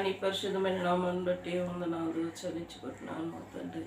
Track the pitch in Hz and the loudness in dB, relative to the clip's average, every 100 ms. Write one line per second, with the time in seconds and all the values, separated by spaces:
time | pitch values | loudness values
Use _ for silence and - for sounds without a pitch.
0 | 190 190 190 190 196 190 190 185 175 180 | 4 2 0 2 0 2 4 4 4 4
1 | 180 180 180 180 175 180 180 175 170 165 | 4 2 2 0 0 0 0 0 -2 0
2 | 165 160 165 - 175 165 170 - - - | 0 0 -2 -2 -4 -4 -6 -8 -8 -8
3 | - 156 165 165 - - - 165 | -6 -4 -4 -6 -10 -8 -6 -6